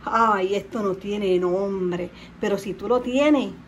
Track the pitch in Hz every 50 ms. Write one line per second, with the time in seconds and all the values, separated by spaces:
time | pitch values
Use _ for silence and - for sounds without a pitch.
0 | - 226 208 226 233 220 208 196 185 190 202 202 - - - 233 202 196 185 190
1 | - 202 202 208 208 190 185 180 180 180 175 190 202 196 196 190 185 180 175 175
2 | 175 180 - - - - - - - 214 202 196 - 208 180 - 196 202 247 247
3 | 247 247 247 269 285 302 302 269 226 196 180 - -